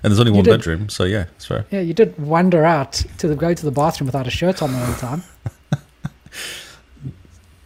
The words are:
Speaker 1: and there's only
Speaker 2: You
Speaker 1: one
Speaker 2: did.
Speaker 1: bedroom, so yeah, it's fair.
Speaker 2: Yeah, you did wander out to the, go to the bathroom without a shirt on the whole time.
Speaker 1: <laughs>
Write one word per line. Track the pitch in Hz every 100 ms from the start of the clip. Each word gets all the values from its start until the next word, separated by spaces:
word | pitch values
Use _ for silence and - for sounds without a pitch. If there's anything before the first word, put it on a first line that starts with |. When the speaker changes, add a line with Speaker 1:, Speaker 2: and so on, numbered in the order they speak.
Speaker 1:
and | 107
there's | 101
only | 120
Speaker 2:
You | 104
Speaker 1:
one | 208
Speaker 2:
did. |
Speaker 1:
bedroom, | - 82 82 107
so | - 92
yeah, | 104 90 _
it's | -
fair. | 110 107
Speaker 2:
Yeah, | 196
you | 170
did | 165 202 170
wander | 147 165 185 175 156
out | 160 135 - - -
to | 170
the, | 147
go | 170
to | 170 151
the |
bathroom | 131 156 - 135
without | 139 120
a |
shirt | - 170 185
on | 147
the | 127
whole | 123 117
time. | 123 156 - _ - _ _
Speaker 1:
<laughs> | - _ _ - _ - - - - - - _ - 139 - - - _ _